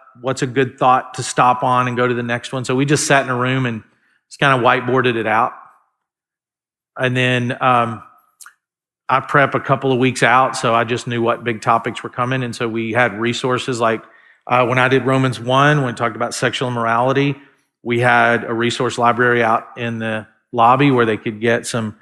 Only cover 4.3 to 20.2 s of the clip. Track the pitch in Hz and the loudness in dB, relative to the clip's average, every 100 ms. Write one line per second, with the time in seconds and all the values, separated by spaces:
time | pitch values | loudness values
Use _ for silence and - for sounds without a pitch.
4.3 | - 143 131 120 131 123 131 127 113 110 | -2 2 4 4 2 2 2 2 0 0
5.3 | 110 120 - - _ _ _ _ _ _ | 0 0 -4 -20 _ _ _ _ _ _
6.3 | _ _ _ _ _ _ - 127 127 127 | _ _ _ _ _ _ -4 -2 0 0
7.3 | 127 120 131 135 123 117 110 - _ _ | 0 -2 -2 2 2 0 -4 -14 _ _
8.3 | - - _ _ _ _ _ - 127 - | -20 -20 _ _ _ _ _ -2 -2 0
9.3 | 147 135 131 - 135 135 123 127 - 127 | 2 2 0 -2 -2 0 2 0 2 2
10.3 | 123 131 - 123 113 117 123 - 120 113 | 4 2 0 0 0 0 -4 -6 -4 -2
11.3 | 117 120 107 - 113 120 104 113 - 123 | -2 -4 -4 0 0 0 -10 -10 -6 -4
12.3 | 131 123 110 117 113 113 113 120 101 117 | -4 -6 -6 -6 -4 -2 0 0 0 -4
13.3 | 120 131 123 - 120 117 110 - _ _ | -2 -2 -2 -2 -2 0 -2 -8 _ _
14.3 | _ - 123 120 127 127 131 127 131 131 | _ -2 0 2 2 2 2 2 2 0
15.3 | 117 117 131 143 151 131 117 120 110 117 | -2 0 2 4 2 0 -2 -4 -4 -6
16.3 | - 123 - 127 120 113 117 127 135 143 | -2 -4 -2 -4 -2 0 0 2 2 0
17.3 | 135 - _ _ _ 113 120 123 120 117 | -4 -12 _ _ _ -4 0 2 4 4
18.3 | 117 101 113 120 - 123 113 120 120 123 | 2 -2 -2 -2 -2 -4 0 0 2 2
19.3 | 120 113 113 - - 117 113 113 110 | 2 2 0 -4 -10 -8 -6 -6 -6